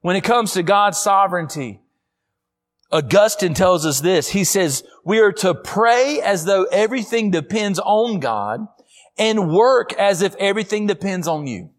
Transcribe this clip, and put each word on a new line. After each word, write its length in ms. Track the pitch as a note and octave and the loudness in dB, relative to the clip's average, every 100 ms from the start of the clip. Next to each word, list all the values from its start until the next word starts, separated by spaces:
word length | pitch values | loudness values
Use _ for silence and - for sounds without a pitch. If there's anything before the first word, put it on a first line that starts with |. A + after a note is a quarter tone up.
When 160 | F3 F#3 | -2 -2
it 80 | |
comes 280 | E3+ A#3+ A3 | 2 0 0
to 100 | F3+ | -4
God's 340 | E3+ G3+ G3+ - | 2 2 2 0
sovereignty, 840 | - G3 G3 F3 D#3 D#3 B2+ G2+ _ _ _ _ _ _ _ _ _ _ _ | 0 2 2 0 -6 -8 -10 -12 _ _ _ _ _ _ _ _ _ _ _
Augustine 600 | D#3+ C#3 F#3 G#3+ - F#3 | -4 2 2 2 0 -2
tells 300 | D3+ F#3 F3+ | 2 2 2
us 160 | D#3 C3+ | 0 -2
this. 280 | E3 F#3 C3+ | 0 0 0
He 160 | G3 | -2
says, 400 | F3 G3+ E3+ C3+ - - | 0 0 0 -2 -10 -16
"We 140 | D#3+ A3 | -2 2
are 140 | G#3+ | 2
to 200 | - F#3+ | 2 -2
pray 680 | D#3 - G3 A3+ A#3+ C4+ D4+ | -2 -4 0 2 4 2 0
as 240 | G3 G3 | -2 -2
though 200 | D#3+ G3 F#3+ | 0 0 2
everything 600 | F#3+ G#3+ C4 G#3 A#3 G#3+ | 2 0 -2 -2 -2 0
depends 480 | E3+ D3 A3 G#3 F3+ | -2 -2 -4 -2 -2
on 400 | F3 G#3+ A#3 G3+ | 0 0 0 -2
God 400 | C3 A2 G2+ A2 G#3+ _ _ _ _ - | -2 -4 -4 -6 -8 _ _ _ _ -4
and 340 | A3 A3 F3 | -2 0 0
work 400 | E3+ A#3+ B3+ - | 2 4 2 0
as 280 | - G3+ F#3+ | 0 0 2
if 140 | F#3+ - | -2 -2
everything 500 | G3 G3 G#3+ G#3+ G#3 | -2 -2 -4 -4 -2
depends 400 | G3 G3 F#3 D#3+ | -4 -4 -4 -4
on 220 | D#3 C#3+ | -4 -6
you." 220 | G#2 D3 | -10 -12